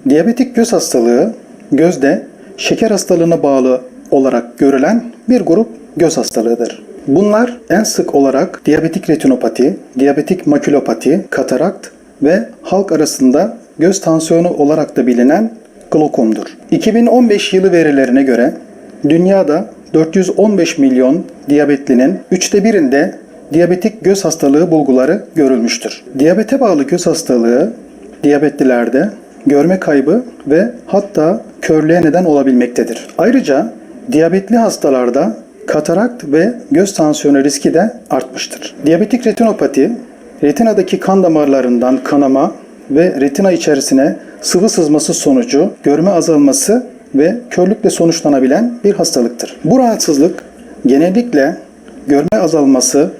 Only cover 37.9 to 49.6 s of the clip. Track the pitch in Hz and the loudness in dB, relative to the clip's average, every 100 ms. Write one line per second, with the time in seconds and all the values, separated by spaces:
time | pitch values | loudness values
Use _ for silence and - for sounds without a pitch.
37.9 | - - 131 - - - - - - 143 | -4 -6 -6 -6 -12 -12 -14 -16 -6 0
38.9 | 170 208 240 233 202 226 - 139 131 160 | 0 0 -2 -2 0 0 0 -2 0 0
39.9 | 240 - - - - 147 175 226 196 185 | -2 -12 -20 -18 -2 -2 2 0 0 -2
40.9 | 180 - 190 180 156 143 135 123 120 127 | -2 0 2 2 2 2 2 2 0 0
41.9 | 135 - 143 139 135 175 - - - - | -2 -2 0 2 2 0 -4 -20 -20 -2
42.9 | 143 180 135 139 143 196 170 - 139 - | 0 2 0 -2 0 0 0 0 0 0
43.9 | 131 147 - - - - 180 214 196 156 | 2 0 -2 -12 -12 -4 0 0 0 2
44.9 | 151 147 165 - 131 117 135 185 - - | 0 0 -2 0 0 2 0 0 -2 -2
45.9 | 147 180 175 156 151 143 131 - 233 247 | 2 2 0 2 2 2 0 0 -2 -2
46.9 | - - 135 160 240 - - 185 214 202 | -16 -4 0 0 0 -6 0 0 0 -2
47.9 | - 165 156 151 139 127 160 240 - 202 | 0 0 0 0 0 2 0 -2 -2 -2
48.9 | 190 165 131 117 - - - | 0 -2 -2 -2 -4 -14 -6